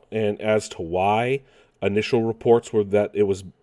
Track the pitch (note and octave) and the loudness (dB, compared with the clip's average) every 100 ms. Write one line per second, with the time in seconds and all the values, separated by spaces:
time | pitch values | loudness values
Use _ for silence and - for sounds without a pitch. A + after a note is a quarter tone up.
0 | - - G#2 G#2 G#2+ G#2+ - - E2 F2 | -8 -4 -2 -2 0 0 -2 -10 -4 0
1 | G2+ G#2+ B2 C#3 _ _ _ - G2+ G2+ | 2 2 0 -4 _ _ _ -6 -2 -2
2 | - A#2 A2+ A2 B2 A#2 - A2 G2 G#2 | 0 0 -2 -2 2 2 2 -2 2 0
3 | G#2 - G2+ F#2+ F#2 - | 0 0 0 -2 -8 -20